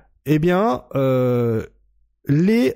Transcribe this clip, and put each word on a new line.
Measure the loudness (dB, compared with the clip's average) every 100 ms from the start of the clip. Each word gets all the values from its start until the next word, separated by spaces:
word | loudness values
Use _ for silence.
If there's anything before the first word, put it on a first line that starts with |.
| _ _
eh | -2 0
bien, | 2 0 0 -4 -6
euh, | -2 0 0 0 0 -2 -4 -6 _ _ _ _ _ -2
les, | 0 2 2 0